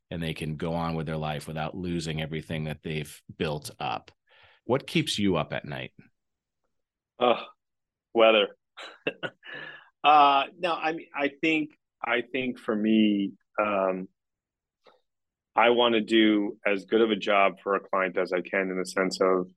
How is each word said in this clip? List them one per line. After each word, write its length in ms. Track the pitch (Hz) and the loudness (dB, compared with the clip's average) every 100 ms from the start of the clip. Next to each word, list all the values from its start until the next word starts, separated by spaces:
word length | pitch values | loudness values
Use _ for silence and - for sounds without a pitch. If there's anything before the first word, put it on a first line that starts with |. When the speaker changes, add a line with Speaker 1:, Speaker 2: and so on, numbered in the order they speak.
| - | -14
Speaker 1:
and 100 | 87 | -8
they 120 | 82 78 | -8 -6
can 200 | 78 76 | -8 -6
go 160 | 85 | -6
on 200 | 85 82 80 | -4 -4 -6
with 120 | 78 | -6
their 100 | 78 | -6
life 300 | 78 73 80 | -6 -8 -8
without 280 | 78 78 90 | -8 -8 -8
losing 460 | 90 85 80 78 | -6 -6 -6 -6
everything 440 | 78 78 - 80 78 | -6 -8 -8 -8 -8
that 180 | 76 | -8
they've 360 | 87 76 73 - - - | -8 -8 -10 -16 -14 -8
built 340 | 82 73 - - | -6 -6 -10 -10
up. 320 | 69 55 - _ _ _ _ _ - | -8 -8 -12 _ _ _ _ _ -4
What 200 | 135 - | -4 -2
keeps 320 | 170 - - | -2 -2 0
you 200 | 98 82 | 0 0
up 140 | 76 | -2
at 120 | 65 - | -6 -8
night? 280 | 65 64 _ _ _ _ _ _ _ _ _ _ _ _ - | -10 -12 _ _ _ _ _ _ _ _ _ _ _ _ 0
Speaker 2:
Uh, 220 | 123 113 - - _ _ _ _ _ | 2 2 -2 -20 _ _ _ _ _
weather. 360 | 113 113 107 98 - _ - - - - | 4 6 6 2 -4 _ -20 -20 -10 -8
<laughs> 60 | - - - - - - - - _ | -8 -10 -14 -18 -16 -16 -20 -20 _
Uh, 400 | 143 151 143 139 135 - | 4 8 8 4 0 -4
no, 140 | 175 | -4
I 200 | 151 156 | -2 -4
mean, 140 | 165 - | -6 -8
I 180 | 143 143 - | -4 -4 -2
think, 300 | 160 156 147 _ _ _ 113 | -2 0 -2 _ _ _ -2
I 160 | 120 | -2
think 380 | 117 131 127 120 | -2 -6 -6 -6
for 140 | - | -4
me, 600 | 107 107 110 107 101 98 - _ - | 0 2 4 4 2 -2 -8 _ -4
um, 480 | 104 101 95 92 95 _ _ _ _ _ _ _ _ _ _ _ _ _ _ | -2 0 0 -2 -8 _ _ _ _ _ _ _ _ _ _ _ _ _ _
I 180 | - 117 | 2 4
wanna 280 | 120 120 113 | 4 4 2
do 560 | 104 113 110 107 101 - 104 | 2 4 4 4 0 -4 -2
as 200 | 98 92 | -2 0
good 160 | 113 | 2
of 80 | 113 | 2
a 60 | 101 | 0
job 380 | 110 101 98 90 | 2 2 2 0
for 140 | 101 95 | -2 -2
a 60 | |
client 340 | - 98 92 95 | -2 -2 -2 -2
as 140 | 90 | -2
I 80 | 90 | -4
can, 280 | 87 98 95 | -2 -2 -2
in 80 | 92 | -4
the 80 | 90 | -4
sense 340 | 98 92 - | -2 -2 0
of, 280 | 95 92 92 | 2 2 -2